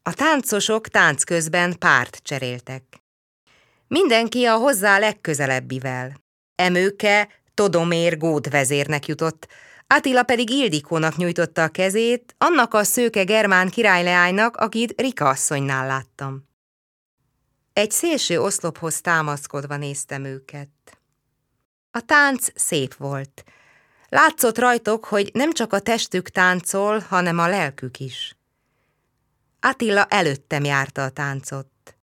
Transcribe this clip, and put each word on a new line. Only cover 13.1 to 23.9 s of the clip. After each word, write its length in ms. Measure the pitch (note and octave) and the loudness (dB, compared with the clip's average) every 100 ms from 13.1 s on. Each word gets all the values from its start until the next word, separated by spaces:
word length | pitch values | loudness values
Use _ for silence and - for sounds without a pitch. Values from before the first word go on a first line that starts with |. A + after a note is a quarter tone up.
| A3 | 0
germán 460 | F#3 A3 G#3 F#3 F#3 | 0 2 4 4 2
királyleánynak, 880 | A3+ A3 F3+ F3+ F3+ F3 F#3+ A3+ A#3 | 2 2 4 4 4 4 2 0 0
akit 440 | A3+ A3+ A#3 - | -2 -2 -4 -2
Rika 280 | C4 - C#3+ | -4 0 0
asszonynál 580 | C3 - C#3+ C#3 C3+ C3 | 0 -2 -2 -2 -4 -4
láttam. 600 | C3+ - - C#3 C3+ C#3 _ _ _ _ _ _ _ _ _ _ _ _ | -6 -8 -14 -12 -12 _ _ _ _ _ _ _ _ _ _ _ _ _
Egy 180 | - G#3 | -2 0
szélső 500 | - E4+ D4+ - E3+ | -2 -2 -2 0 0
oszlophoz 600 | F#3+ - E3+ - E3 - | 0 -2 -6 -6 -8 -6
támaszkodva 760 | - E3 D3+ C#3+ - D3 C#3+ C#3+ | 0 0 0 -6 -8 -10 -8 -8
néztem 460 | D3 C#3 - C#3 | -8 -10 -10 -10
őket. 460 | C3+ C3+ C3+ C#3+ C#3+ _ - _ _ _ _ _ _ _ _ _ _ | -10 -14 -16 -18 -18 _ -20 _ _ _ _ _ _ _ _ _ _
A 100 | A#3 | -12
tánc 460 | A#3 D4 C#4+ C4 - - | 2 4 4 0 -6 -6
szép 400 | - D#3+ C3 - | -2 -2 -4 -8
volt. 480 | C#3 C#3 C#3 - - _ _ _ _ | -8 -8 -10 -18 -20 _ _ _ _